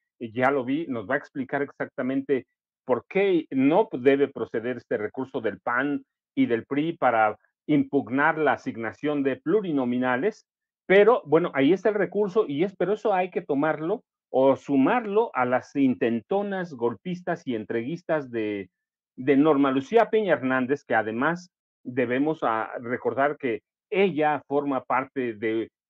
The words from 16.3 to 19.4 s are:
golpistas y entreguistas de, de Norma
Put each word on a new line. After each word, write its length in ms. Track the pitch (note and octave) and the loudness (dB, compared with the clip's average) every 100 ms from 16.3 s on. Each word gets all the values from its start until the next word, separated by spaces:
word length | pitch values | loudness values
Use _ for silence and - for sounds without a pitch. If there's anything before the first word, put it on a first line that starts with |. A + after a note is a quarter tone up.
| G3 G#3 F#3+ F3 | -2 -2 -4 -6
golpistas 720 | B2+ A#2 - F#3 F3+ F3+ E3+ - | -2 -4 -2 -8 -8 -6 -6 -6
y 80 | |
entreguistas 800 | A2+ G2+ A#2 A#2 E3 - D#3+ C3 | -6 -4 -6 -4 -8 -4 -4 -4
de, 380 | A#2 G#2+ G#2 F#2+ _ _ _ _ - | -4 -4 -6 -8 _ _ _ _ -6
de 220 | B2+ | 2
Norma 320 | C#3 | 4